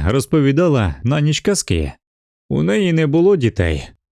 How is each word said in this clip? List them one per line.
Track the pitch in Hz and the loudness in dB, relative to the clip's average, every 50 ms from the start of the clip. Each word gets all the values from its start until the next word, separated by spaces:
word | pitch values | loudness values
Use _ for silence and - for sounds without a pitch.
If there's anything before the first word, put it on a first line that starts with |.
| 76 | 0
розповідала | 87 113 139 135 - - 156 143 135 139 147 180 170 147 127 107 87 67 - - | 0 0 0 -2 0 0 2 2 2 2 2 2 2 2 2 0 -2 -4 -4 -4
на | 117 143 151 | -2 0 0
ніч | 147 151 151 - | 0 0 -2 -2
казки. | - 202 202 - - - 95 82 76 69 - _ _ _ _ _ _ _ _ _ _ _ | -2 -2 -2 -2 -2 -2 -2 -2 -2 -4 -8 _ _ _ _ _ _ _ _ _ _ _
У | 139 139 151 | -4 -2 0
неї | 175 208 214 196 180 165 | 0 0 0 0 0 0
не | 160 160 | 0 0
було | 143 139 165 170 196 208 | 2 2 2 4 4 2
дітей, | 170 123 110 - - 90 82 80 69 64 - - _ _ _ _ | 2 0 -2 0 0 -2 -2 -2 -4 -6 -12 -18 _ _ _ _